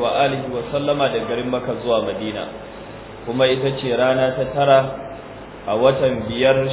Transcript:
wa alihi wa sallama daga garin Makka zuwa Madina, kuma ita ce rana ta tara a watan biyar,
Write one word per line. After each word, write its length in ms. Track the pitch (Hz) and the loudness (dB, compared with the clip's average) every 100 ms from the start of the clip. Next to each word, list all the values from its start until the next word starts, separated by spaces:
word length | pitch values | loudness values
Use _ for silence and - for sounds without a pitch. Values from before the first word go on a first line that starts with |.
wa 160 | 117 131 | 0 2
alihi 320 | 139 135 127 | 2 0 -4
wa 140 | 123 113 | -6 -4
sallama 400 | 143 143 143 131 | -2 -2 0 0
daga 160 | 117 110 | 0 -2
garin 240 | 120 123 | -4 -2
Makka 240 | 123 - 110 | -2 -4 -4
zuwa 160 | 120 113 | 0 0
Madina, 460 | 113 101 107 101 87 - - - - - - - - | 0 -4 -6 -6 -8 -10 -14 -16 -16 -16 -16 -12 -6
kuma 180 | 123 131 | 2 2
ita 300 | 131 139 135 | 2 0 -2
ce 160 | 131 | -2
rana 380 | 117 127 131 131 | 2 2 4 2
ta 100 | 131 127 | 0 -2
tara 300 | - 139 135 135 - - - - - - - - | 2 6 6 4 -2 -10 -14 -14 -16 -16 -10 -4
a 80 | 107 | 4
watan 480 | 127 135 131 120 107 | 4 6 2 0 -2
biyar, 300 | 117 131 135 135 | 2 4 4 2